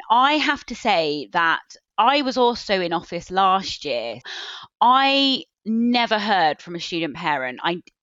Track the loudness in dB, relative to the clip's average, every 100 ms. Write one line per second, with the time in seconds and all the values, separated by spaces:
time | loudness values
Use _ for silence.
0 | 2 2 4 2 0 -2 -6 -4 0 2
1 | 0 -2 -2 0 2 0 -4 -20 _ 0
2 | 2 2 0 2 2 0 -2 -2 0 -4
3 | -6 -10 -4 0 2 2 -2 -8 -6 -4
4 | -6 -10 -12 -14 -14 -16 -8 0 4 4
5 | 4 2 2 0 -6 _ -4 0 2 2
6 | 0 0 0 2 2 0 -6 -10 -6 -4
7 | -4 -4 -4 -2 -4 -4 -4 -4 -8 _